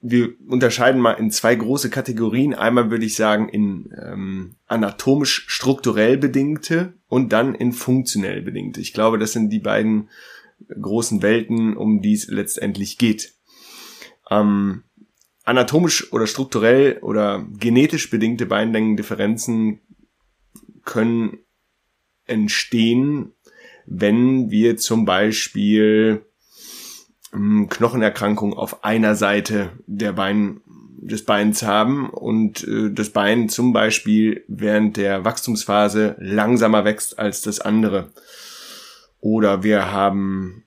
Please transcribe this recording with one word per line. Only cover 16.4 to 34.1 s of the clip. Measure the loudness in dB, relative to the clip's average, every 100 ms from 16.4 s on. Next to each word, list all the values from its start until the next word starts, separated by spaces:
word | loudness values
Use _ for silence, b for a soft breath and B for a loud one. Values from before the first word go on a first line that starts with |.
| -4 2 4 6 4 2
oder | -2 0 0 -2 -8 -4
genetisch | 2 4 4 0 -4
bedingte | -2 0 -2 -2
Beinlängendifferenzen | 0 0 0 0 0 -4 -4 -2 -2 -2 -2 -2 -4 _ _ _ _ _ _ _ -20 -20 _ -8
können | -2 0 0 -2 -8 _ _ _ _ _ _ _ _ -6
entstehen, | -2 0 -2 -2 0 2 2 0 -2 -8 _ B B B B B
wenn | -2 0 4 2 2 0
wir | 2 2 2
zum | -2 0 2
Beispiel, | 2 2 0 -6 -2 2 4 4 4 4 0 -6 _ B B B B B B B _ -14
ähm, | -4 0 2 0
Knochenerkrankung | 0 0 2 0 0 -2 0 -2
auf | -4 -8 -6 -2
einer | 2 2 2
Seite | 2 0 0 -4 -4 -10 -14
der | -6 -4
Bein, | -2 -2 0 -2 -4 _ -20 -20 -20
des | -10 -8 0
Beins | 2 2 0
haben | 0 2 2 0 -4
und, | -8 -2 0 0 -2 -6
äh, | -2 -2
das | -4 -4
Bein | 0 2 2 0
zum | 0 2
Beispiel | 2 2 0 2